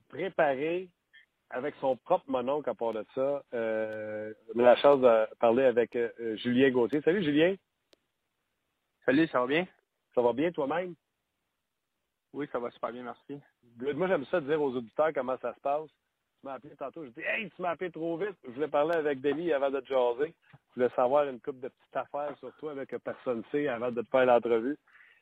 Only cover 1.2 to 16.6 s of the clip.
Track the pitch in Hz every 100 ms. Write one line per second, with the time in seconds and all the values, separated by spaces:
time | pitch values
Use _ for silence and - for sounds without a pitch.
1.2 | _ _ _ 127 135 - 135 127 - 185
2.2 | - 131 123 147 135 110 117 110 104 -
3.2 | 135 143 - 120 113 110 110 107 107 107
4.2 | 107 - - 113 123 117 143 143 127 113
5.2 | 110 - 117 117 135 117 113 123 117 -
6.2 | 117 107 123 123 139 127 113 147 151 190
7.2 | 160 147 170 196 _ _ _ _ _ _
8.2 | _ _ _ _ _ _ _ _ - 131
9.2 | 160 131 123 151 185 _ _ _ _ -
10.2 | 120 120 165 170 139 160 185 165 _ _
11.2 | _ _ _ _ _ _ _ _ _ _
12.2 | _ 135 147 127 117 - 117 120 123 117
13.2 | - 143 - _ 120 117 131 139 185 185
14.2 | 131 180 135 156 143 127 113 - 156 143
15.2 | 127 127 123 - 143 143 156 _ _ _
16.2 | _ _ 139 131